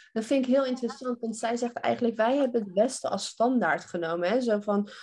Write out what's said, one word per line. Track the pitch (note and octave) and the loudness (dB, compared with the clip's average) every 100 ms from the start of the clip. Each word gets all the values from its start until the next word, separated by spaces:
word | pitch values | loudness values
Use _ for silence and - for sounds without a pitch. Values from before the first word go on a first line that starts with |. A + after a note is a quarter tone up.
| - | -8
dat | A3 A3 | -6 0
vind | C#4 B3+ | 2 4
ik | |
heel | C4 C4 | 2 2
interessant, | B3+ A#3 - B3+ A#3+ | -2 -4 -6 -6 -6
want | A3+ A3+ | -6 -4
zij | A#3 A#3+ | -4 -2
zegt | A#3+ | -4
eigenlijk: | - A#3 A#3 A#3 A3+ | -2 -2 0 0 2
"Wij | A3 C#4 | 2 2
hebben | C4+ A#3+ | 2 0
het | G3+ | 0
Westen | F3+ A#3+ - - | 2 2 0 -4
als | G3 - | -4 -6
standaard | - A#3 C4 F3 D3 - | 0 2 4 2 0 -2
genomen, | F3+ E3+ E3+ F3 | -6 -2 0 0
hè? | A#3+ | 0
Zo | A#3+ G#3 | 2 0
van, | G#3 G3+ G#3 - | 2 0 0 -8